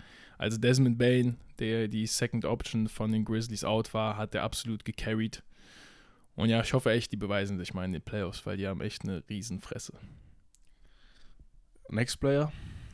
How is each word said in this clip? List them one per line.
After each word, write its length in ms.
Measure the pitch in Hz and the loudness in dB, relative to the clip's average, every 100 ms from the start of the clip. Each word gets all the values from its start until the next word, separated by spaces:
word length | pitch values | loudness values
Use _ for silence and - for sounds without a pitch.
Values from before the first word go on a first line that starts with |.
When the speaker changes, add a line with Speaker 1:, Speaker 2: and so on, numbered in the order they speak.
| - - - - | -16 -20 -20 -4
Speaker 1:
als 200 | 107 113 | -2 2
Desmond 380 | 120 131 127 117 | 4 6 6 6
Bane, 400 | 123 127 123 120 - - | 6 6 4 0 -8 -4
der 280 | 113 113 107 | -2 0 0
die 180 | 110 110 | 0 -2
Second 400 | - 120 117 78 | 0 0 0 0
Option 420 | 113 - 113 110 | -2 0 0 0
von 240 | - 110 | 0 0
den 140 | 110 107 | 2 2
Grizzlies 360 | 110 117 104 | 0 -2 -2
out 300 | 90 110 113 | 0 0 0
war, 240 | 110 110 104 | -2 -2 -2
hat 160 | 107 | -4
der 100 | - | -2
absolut 440 | 107 - 113 107 - | -2 -2 -4 -6 -6
gecarried. 580 | - 113 110 110 - - - - - - - - _ _ | -6 -2 0 -2 -6 -16 -20 -20 -20 -20 -20 -20 _ _
Und 140 | - 113 | 0 4
ja, 140 | 113 | 4
ich 100 | - | 4
hoffe 200 | 131 117 | 2 4
echt, 200 | 117 - | 2 2
die 60 | 101 | -4
beweisen 400 | 98 101 98 95 | 0 0 0 -2
sich 160 | 87 | -4
mal 100 | 92 | -4
in 80 | 92 | -2
den 100 | 80 | -4
Playoffs, 440 | - 107 92 - 104 | -4 -4 -4 -6 -6
weil 100 | 98 | -4
die 100 | 98 | -4
haben 140 | 95 | -4
echt 240 | 107 - | -6 -6
eine 180 | 101 90 - | -6 -6 -6
Riesenfresse. 640 | 104 113 92 - - - - - - - - _ _ - - - - - - - - - - - - - | -8 -6 -8 -8 -10 -10 -14 -18 -20 -20 -20 _ _ -20 -20 -20 -20 -20 -20 -20 -20 -20 -20 -20 -20 -6
Speaker 2:
Next 300 | 107 123 - | -2 -2 0
Player? 300 | 139 143 151 - - - - | 2 2 0 -4 -12 -14 -16